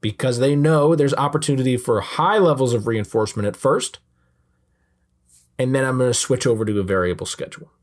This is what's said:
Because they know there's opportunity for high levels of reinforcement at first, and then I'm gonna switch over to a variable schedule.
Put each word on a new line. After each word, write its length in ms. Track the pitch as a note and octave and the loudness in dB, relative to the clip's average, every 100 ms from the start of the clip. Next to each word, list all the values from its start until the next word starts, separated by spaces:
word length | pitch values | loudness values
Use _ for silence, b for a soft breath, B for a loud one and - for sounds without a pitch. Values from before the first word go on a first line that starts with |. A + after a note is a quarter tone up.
Because 380 | G#2+ - C3 A#2+ | -6 -2 -2 0
they 180 | C3+ C#3+ | 2 2
know 400 | D3+ D#3 D3 E3 | 4 4 4 4
there's 180 | C#3+ | 2
opportunity 640 | B2+ C#3+ D3+ D3+ C3+ C3 B2 | 2 0 -2 -2 0 0 0
for 240 | - A2 | 0 -2
high 380 | - - E3+ G#3+ | -2 -2 2 4
levels 340 | F3 C3+ C3 | 2 2 0
of 140 | A#2 G#2+ | 0 -2
reinforcement 600 | A2+ G2+ A2+ G#2+ - G#2 | -4 -2 -2 -2 -2 -6
at 80 | |
first, 460 | - C3+ F#3 - - _ _ _ _ _ _ _ _ _ _ _ _ _ - _ - | -2 -2 -2 -4 -12 _ _ _ _ _ _ _ _ _ _ _ _ _ -20 _ -4
and 160 | B2+ | 0
then 100 | C3+ | 0
I'm 140 | C3 B2+ | 0 0
gonna 160 | B2+ | 0
switch 320 | A#2+ - B2+ C3 | 0 0 0 2
over 180 | A2+ | 0
to 160 | A2 G#2 | 0 -2
a 20 | |
variable 440 | F#2+ F#2+ F2+ F2 F#2 | 0 0 0 -2 -8
schedule. 440 | - - - - _ | -10 -12 -14 -20 _